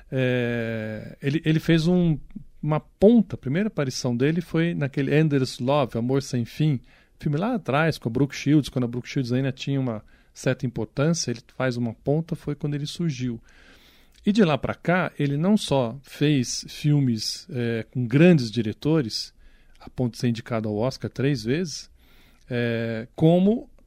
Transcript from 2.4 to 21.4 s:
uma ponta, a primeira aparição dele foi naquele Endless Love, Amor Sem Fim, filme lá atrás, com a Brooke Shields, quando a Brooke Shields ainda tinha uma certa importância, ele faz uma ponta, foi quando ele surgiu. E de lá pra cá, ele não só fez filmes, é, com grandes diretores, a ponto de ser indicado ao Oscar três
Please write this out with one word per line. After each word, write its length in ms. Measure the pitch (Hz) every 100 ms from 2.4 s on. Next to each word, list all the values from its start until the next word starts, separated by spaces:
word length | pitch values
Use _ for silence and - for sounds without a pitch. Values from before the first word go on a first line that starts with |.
| - -
uma 180 | 151 151
ponta, 560 | - _ 196 240 190 -
a 20 |
primeira 280 | 123 160 214
aparição 480 | - 139 - 127 120
dele 260 | 139 165
foi 320 | - 160 170
naquele 440 | 170 139 147 139 143
Endless 440 | 160 143 127 -
Love, 360 | 123 147 120 117
Amor 240 | 123 135
Sem 220 | 131 123 113
Fim, 340 | - 156 123 - _ _ _
filme 180 | 165 147
lá 180 | 214 240
atrás, 420 | - 135 160 -
com 120 | 117
a 20 |
Brooke 240 | 120 139 -
Shields, 340 | 135 151 123
quando 160 | 131 120
a 20 |
Brooke 200 | 123 -
Shields 240 | 143 120
ainda 200 | 123 135
tinha 280 | 123 - 139
uma 240 | 127 107 - - _
certa 320 | - 135 123 127
importância, 640 | 120 110 - 151 165 -
ele 80 | 117 - -
faz 220 | 131 120
uma 160 | 117
ponta, 420 | 107 - 151 160 -
foi 200 | - 147
quando 180 | 147 147
ele 100 | 147
surgiu. 540 | - 170 127 123 117 - - - - _ _ _ _ -
E 60 |
de 120 | 208
lá 140 | 175 139
pra 180 | 117 101
cá, 360 | - 180 160 -
ele 200 | 143 143
não 180 | 180 214
só 420 | - 139 120 131
fez 640 | - - 147 143 117 - -
filmes, 800 | - 151 147 135 110 - - -
é, 340 | 131 117 113 -
com 140 | 131 120
grandes 460 | 139 175 165 117
diretores, 800 | 110 110 - 143 160 113 - - - - - _ -
a 100 | -
ponto 240 | - 123
de 40 | -
ser 80 | 123
indicado 400 | 110 - 113 107
ao 80 | 104
Oscar 340 | 127 - 107
três 340 | - 135 135